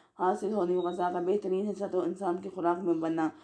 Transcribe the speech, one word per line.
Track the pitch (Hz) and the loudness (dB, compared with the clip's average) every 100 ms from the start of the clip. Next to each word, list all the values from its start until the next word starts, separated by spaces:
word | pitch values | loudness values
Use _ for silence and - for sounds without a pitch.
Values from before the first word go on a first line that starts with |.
| _ - | _ -2
हासिल | 185 208 196 | 0 0 0
होने | 214 175 180 | 0 2 2
वाली | 175 | 0
ग़िज़ा | 180 180 | 0 -2
का | 175 | 0
बेहतरीन | 175 208 196 185 208 | 0 0 2 0 0
हिस्सा | 196 196 | -2 -2
तो | 180 165 | 0 0
इंसान | 185 196 180 | -2 -2 -4
की | 196 | -4
खुराक | 185 170 175 | -2 0 2
में | 185 165 | 2 2
बनना, | 160 165 156 - | 2 0 0 -2